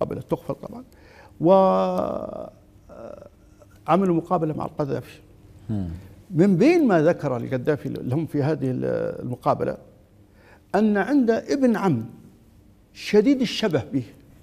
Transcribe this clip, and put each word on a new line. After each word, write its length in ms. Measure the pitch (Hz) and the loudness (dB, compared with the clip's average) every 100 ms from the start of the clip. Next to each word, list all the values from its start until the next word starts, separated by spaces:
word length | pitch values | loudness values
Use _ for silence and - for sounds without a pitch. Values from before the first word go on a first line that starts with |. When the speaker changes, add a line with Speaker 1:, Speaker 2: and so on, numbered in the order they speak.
Speaker 1:
قبل 180 | - - | -6 -6
التقفل 360 | - 160 - | -6 -6 -6
طبعًا، 300 | - - 240 262 - - - - - | -12 -12 -16 -18 -20 -20 -20 -20 0
و، 120 | 160 | 4
آه، 960 | 190 190 185 185 180 - - - - - - _ - - - 117 - - _ _ _ - - - | 6 4 2 0 -2 -4 -6 -8 -12 -14 -18 _ -20 -20 -20 -18 -18 -20 _ _ _ -20 -10 0
عملوا 300 | 175 190 165 | 2 2 0
مقابلة 380 | 165 185 160 | 0 -2 -2
مع 100 | 147 | -4
القذافي. 560 | - - 139 131 - - - - - - - | -8 -6 -4 -6 -8 -20 -20 -20 -20 -18 -8
Speaker 2:
مم. 180 | 104 87 85 - - - | -6 -6 -10 -16 -20 -6
Speaker 1:
من 260 | 156 202 175 | 2 4 6
بين 300 | 277 359 262 | 4 4 4
ما 160 | 170 | 4
ذكر 340 | 156 160 143 120 | 4 0 -2 -4
القذافي 520 | 120 127 135 147 - | -4 -4 -2 -2 -4
لهم 380 | - 123 147 151 | -8 -4 -4 -4
في 160 | 147 | -2
هذه 280 | 135 143 135 | -2 -2 -2
ال-، 500 | 127 131 113 110 - | -2 -2 -2 -4 -6
المقابلة 540 | 123 123 147 - 131 - - - _ _ _ _ - - _ | -10 -4 0 0 -2 -6 -12 -20 _ _ _ _ -20 -20 _
أن 220 | 196 220 202 | 0 2 0
عنده 420 | 185 285 226 226 - | 2 2 2 0 0
ابن 240 | 277 254 185 | 0 2 2
عم 280 | 196 117 110 - - - _ - - _ _ | 2 0 -4 -14 -20 -20 _ -20 -20 _ _
شديد 480 | - - 208 233 262 | -16 0 4 4 2
الشبه 420 | 240 - 220 147 - | 0 -2 -2 -2 -2
به، 100 | 135 113 - - - | -6 -6 -16 -20 -20